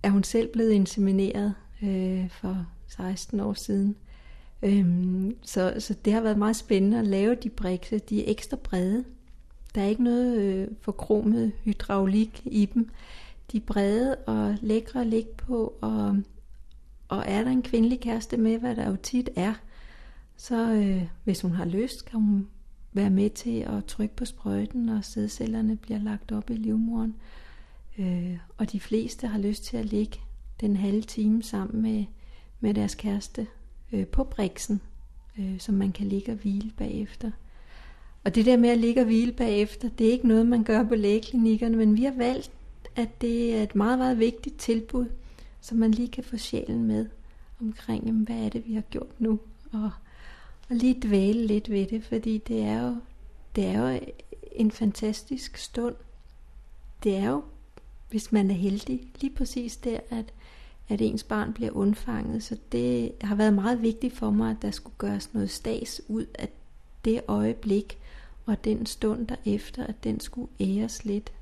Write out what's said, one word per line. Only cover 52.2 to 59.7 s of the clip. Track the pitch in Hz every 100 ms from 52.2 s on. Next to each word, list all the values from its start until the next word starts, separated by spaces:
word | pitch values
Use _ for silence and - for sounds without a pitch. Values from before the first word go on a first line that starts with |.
| 226 220
det | 220 226
er | 214 220
jo, | 247 240 - - - - - -
det |
er | 190 190 247
jo | - - - - - -
en | - 220
fantastisk | - 220 - 214 208 - 262 - -
stund. | - - 233 - - - - - - - - - - -
Det | 214 190
er | 202
jo | 285 294 - - - - - -
hvis | 220 -
man | 214 196
er |
heldig, | 190 196 202 - 254 - -
lige | 269
præcis | - 254 - 240